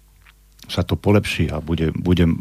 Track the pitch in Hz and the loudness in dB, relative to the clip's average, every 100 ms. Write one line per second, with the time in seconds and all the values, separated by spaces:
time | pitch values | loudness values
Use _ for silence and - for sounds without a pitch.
0 | _ _ _ _ _ _ - - 90 90 | _ _ _ _ _ _ -8 -6 -2 -2
1 | 98 104 - - 73 76 76 82 80 - | 2 2 2 -2 -2 -4 -4 -2 -2 -2
2 | 87 87 82 80 | 0 2 2 0